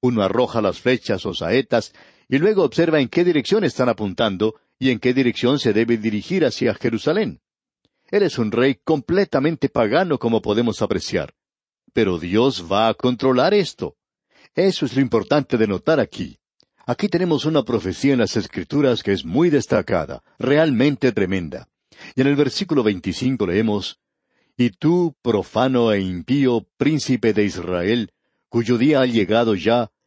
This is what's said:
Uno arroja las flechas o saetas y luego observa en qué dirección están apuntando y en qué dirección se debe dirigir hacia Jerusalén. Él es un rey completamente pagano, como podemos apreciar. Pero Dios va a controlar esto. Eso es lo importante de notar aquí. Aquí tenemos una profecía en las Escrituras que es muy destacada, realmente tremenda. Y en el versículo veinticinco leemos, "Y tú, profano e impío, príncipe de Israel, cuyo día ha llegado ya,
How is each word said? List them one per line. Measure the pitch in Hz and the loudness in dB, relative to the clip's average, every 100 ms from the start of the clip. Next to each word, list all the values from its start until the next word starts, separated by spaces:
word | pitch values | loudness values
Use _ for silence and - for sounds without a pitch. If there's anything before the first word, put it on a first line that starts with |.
Uno | 127 120 | 0 0
arroja | 95 104 123 117 | 0 0 0 0
las | 104 85 | -2 -2
flechas | - 127 - 98 - | 0 0 0 -4 -4
o | |
saetas | 87 80 117 127 120 - _ - _ _ | -6 -2 0 0 -2 -2 _ -20 _ _
y | 135 | 0
luego | 180 208 | 2 2
observa | 156 - 165 156 | 0 2 2 2
en | 127 | 0
qué | - | 0
dirección | 175 156 123 208 | 2 0 0 0
están | 180 - 127 | 0 0 0
apuntando | 113 107 90 113 92 107 - _ _ | 0 -4 -2 -2 0 -2 -2 _ _
y | 131 | -2
en | 117 | 0
qué | 123 123 | 0 2
dirección | 123 - 120 139 | 0 0 0 0
se | 127 | 0
debe | 104 113 117 | 0 2 0
dirigir | 110 107 98 185 147 | 0 -4 -4 0 0
hacia | - 123 107 | 0 -4 -2
Jerusalén. | 123 113 - 180 190 78 _ _ _ _ _ _ _ | -4 -2 -2 -2 -4 -8 _ _ _ _ _ _ _
Él | 202 | 0
es | 190 - | 0 0
un | 110 | -2
rey | 113 131 135 | 2 0 0
completamente | - 156 - 180 196 143 143 165 139 | -2 -2 0 -2 0 0 0 -2 -4
pagano, | - 110 139 185 139 | 0 0 0 0 -2
como | 120 113 | 0 -2
podemos | 110 104 120 101 | 0 0 0 -2
apreciar. | 107 95 - 90 71 _ _ _ _ _ _ | -2 -4 -2 -4 -6 _ _ _ _ _ _
Pero | - 104 87 | 0 0 0
Dios | 85 101 131 127 85 | 0 2 2 0 -2
va | 98 113 | 0 2
a | |
controlar | 110 127 123 135 123 147 208 | 0 -2 0 0 2 2 2
esto. | 170 - 80 _ _ _ _ _ _ | -2 -6 -12 _ _ _ _ _ _
Eso | - 190 185 135 | 0 0 0 -2
es | 123 | 0
lo | |
importante | 131 113 98 147 135 120 | 0 0 2 -2 0 0
de | 110 | 0
notar | 92 - 160 | 0 0 0
aquí. | 110 - 90 57 _ _ _ _ - | 0 -4 -12 -12 _ _ _ _ -8
Aquí | 120 - | -4 -2
tenemos | 170 180 151 131 | -2 0 0 0
una | 160 | -2
profecía | 120 117 92 90 143 | 0 -2 -2 -2 0
en | 131 | 2
las | 110 - | 0 -2
Escrituras | 98 - 87 143 139 117 | -6 -8 -6 0 0 0
que | - | -2
es | 98 80 | -4 -2
muy | 101 175 | 0 2
destacada, | 143 - 117 90 92 76 - _ _ | 2 0 -2 0 -4 -4 -10 _ _
realmente | 123 143 160 120 139 143 131 | 0 2 2 2 0 2 0
tremenda. | 110 95 92 82 73 - _ _ - - - | 0 -2 -2 -6 -12 -18 _ _ -20 -14 0
Y | |
en | 131 | 0
el | 143 | 2
versículo | 143 - 196 147 | 0 0 -2 2
veinticinco | 107 98 95 85 131 131 98 | 2 0 -4 -4 -2 -2 0
leemos, | 90 113 104 92 - _ _ _ _ _ - | 0 0 -2 -4 -14 _ _ _ _ _ -2
"Y | 120 | -2
tú, | - 151 175 170 - | 0 0 2 0 -4
profano | - 107 92 107 131 127 117 | -2 0 0 0 0 2 2
e | 104 | 2
impío, | 95 90 85 139 131 120 - _ | -2 -6 -2 2 2 0 -4 _
príncipe | 131 156 - 127 113 | 0 0 -2 0 2
de | 101 104 | 2 0
Israel, | 95 85 90 90 120 107 _ _ _ _ | -2 -6 -4 0 -2 -2 _ _ _ _
cuyo | 117 113 120 | -4 0 2
día | 131 143 | 4 4
ha | 127 | 2
llegado | 113 92 110 117 101 | 2 2 2 2 0
ya, | 82 120 113 _ | 2 0 0 _